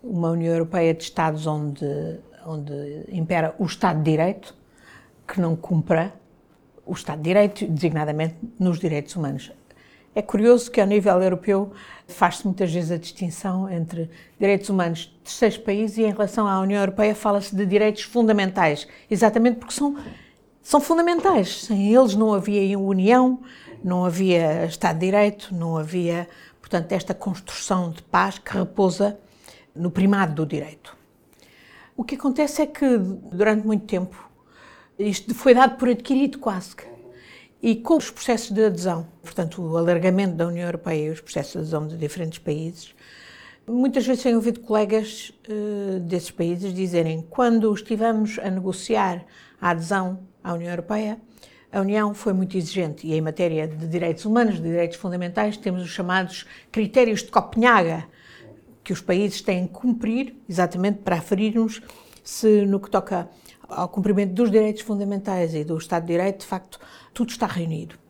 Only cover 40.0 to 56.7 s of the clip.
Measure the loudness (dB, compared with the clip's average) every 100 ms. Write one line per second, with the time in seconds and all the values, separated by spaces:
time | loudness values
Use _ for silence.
40 | 4 2 0 0 -2 -2 -6 -6 -4 -2
41 | -4 -6 -8 -6 -6 -8 -4 -4 -4 -6
42 | -8 -6 -8 -8 -6 -6 -6 -12 -20 _
43 | -20 -20 -20 -20 -20 -20 -4 0 2 2
44 | 0 0 2 2 0 -4 -2 0 2 0
45 | -2 -12 -18 _ -10 -6 -6 -6 -4 -4
46 | -2 -4 -4 -4 -2 -2 -4 -4 0 0
47 | 0 -2 -6 0 4 4 2 0 -4 0
48 | 0 2 -2 -4 -4 -4 -4 -6 -2 0
49 | 0 -2 -10 -20 -20 _ -2 -2 0 -2
50 | -2 -8 -14 _ -8 -6 -6 -8 -4 -4
51 | -4 -8 -14 -20 -20 -20 _ -2 0 2
52 | 0 -2 -2 0 0 -2 -4 -4 -4 -4
53 | -2 -2 -2 0 0 0 -4 -6 -6 -2
54 | -2 -4 0 2 2 0 -2 -2 -2 -4
55 | -6 -4 -4 -2 -2 -2 -4 -4 -6 -6
56 | -2 0 -2 -8 -16 -20 _